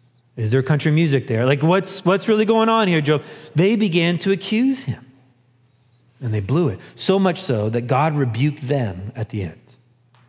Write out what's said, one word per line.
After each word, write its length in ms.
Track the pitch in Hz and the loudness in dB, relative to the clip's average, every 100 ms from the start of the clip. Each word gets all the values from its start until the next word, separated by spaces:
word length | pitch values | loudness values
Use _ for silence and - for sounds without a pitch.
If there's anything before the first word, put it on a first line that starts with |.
| _ _ _ - | _ _ _ -8
Is 140 | 110 | -2
there 120 | 131 | 0
country 280 | 131 147 160 | 2 0 2
music 360 | 151 165 139 - | 2 2 0 0
there? 180 | 113 | 0
Like, 180 | 123 127 | 2 2
what's, 400 | 156 185 185 - | 2 2 0 -2
what's 240 | 175 190 196 | 0 0 2
really 200 | 214 214 | 2 2
going 240 | 226 220 | 2 2
on 180 | 226 202 | 2 2
here, 140 | 165 | 0
Job?" 200 | 143 151 - - - | 2 -2 -2 -16 -6
They 220 | 143 185 226 | 0 2 2
began 400 | 214 170 170 175 | 0 2 0 0
to 120 | 196 | -2
accuse 520 | 196 - 214 262 262 | -2 -2 0 0 -2
him. 200 | - - - _ _ _ _ _ _ _ _ _ _ _ | -6 -10 -12 _ _ _ _ _ _ _ _ _ _ _
And 100 | 127 | -4
they 80 | 110 | -4
blew 280 | 95 143 160 | 0 0 0
it. 80 | 98 - | -2 -10
So 240 | - - 190 | -4 0 2
much 240 | 190 170 | 2 0
so 260 | - 113 107 | -2 -2 0
that 140 | 117 | -2
God 340 | 120 131 156 147 | 0 0 2 0
rebuked 500 | 131 110 147 147 135 | -2 0 -2 -2 -4
them 460 | 143 113 90 98 | -2 -2 -6 -10
at 140 | - 110 | -10 -8
the 140 | 107 | -6
end. 320 | 90 - - _ _ _ _ _ | -8 -10 -20 _ _ _ _ _